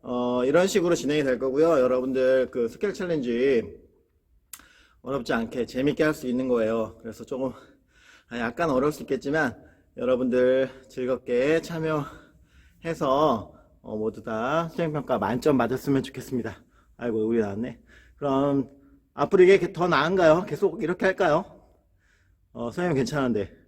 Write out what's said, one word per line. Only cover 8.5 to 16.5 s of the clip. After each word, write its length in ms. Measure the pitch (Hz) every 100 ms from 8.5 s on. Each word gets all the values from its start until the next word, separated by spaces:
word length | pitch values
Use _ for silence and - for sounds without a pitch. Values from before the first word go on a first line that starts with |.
| 123 170
어려울 220 | 127 143
수 100 | 147
있겠지만 540 | 120 131 139 156 135 - - _ _ -
여러분들 760 | 127 127 127 123 127 131 131 - -
즐겁게 720 | - 127 123 - 120 139 165
참여해서, 1900 | 170 165 160 156 143 - - _ _ _ _ _ 165 165 151 135 156 117 95 - _ _
어, 140 | 117 110
모두 260 | 110 107
다 460 | 113 110 120 160 165
수행평가 480 | 165 165 151 - 120
만점 380 | 98 120 156 135
받았으면 440 | 117 127 - 135
좋겠습니다. 580 | 131 - - 127 110